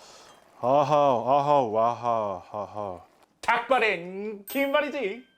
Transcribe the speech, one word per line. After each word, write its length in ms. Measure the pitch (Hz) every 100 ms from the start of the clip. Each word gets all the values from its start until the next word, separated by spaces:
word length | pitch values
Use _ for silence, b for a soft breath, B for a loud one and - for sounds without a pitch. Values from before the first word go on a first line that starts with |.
| B B B B _ -
아하, 340 | 120 139 139 147 143 120 117
아하, 340 | 143 143 143
와하, 800 | 123 110 113 117 120 117 104 92 -
하하. 500 | 104 98 101 101 87 - _ _ _
닭발엔 1040 | - 240 240 262 220 180 175 190 208 202 202
김발이지. 760 | 269 277 294 294 285 208 226 -